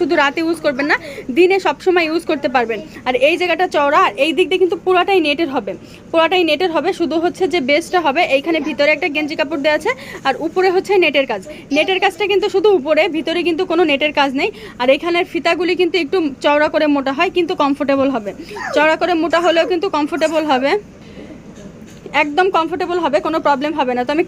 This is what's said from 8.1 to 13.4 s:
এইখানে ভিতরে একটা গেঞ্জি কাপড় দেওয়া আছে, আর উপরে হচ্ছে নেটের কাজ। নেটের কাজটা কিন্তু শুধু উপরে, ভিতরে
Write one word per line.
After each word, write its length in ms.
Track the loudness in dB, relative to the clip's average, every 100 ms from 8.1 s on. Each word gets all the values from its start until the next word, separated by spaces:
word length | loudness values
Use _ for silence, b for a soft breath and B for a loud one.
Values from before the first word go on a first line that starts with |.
| 0 2 0
এইখানে 220 | 0 -2 -2
ভিতরে 220 | 0 2 2
একটা 120 | -2
গেঞ্জি 220 | -4 -4 -4
কাপড় 200 | -4 -2
দেওয়া 120 | 0 0
আছে, 120 | -2 -4 B B -4
আর 80 | -2 -2
উপরে 220 | 0 2
হচ্ছে 180 | 0 2 2
নেটের 220 | 4 2 0
কাজ। 100 | -4 -8 -18 B 0
নেটের 220 | 0 0
কাজটা 200 | 0 0 -2
কিন্তু 140 | 0 0
শুধু 140 | 2 4 2
উপরে, 240 | 2 2 2 -2
ভিতরে 240 | -2 -2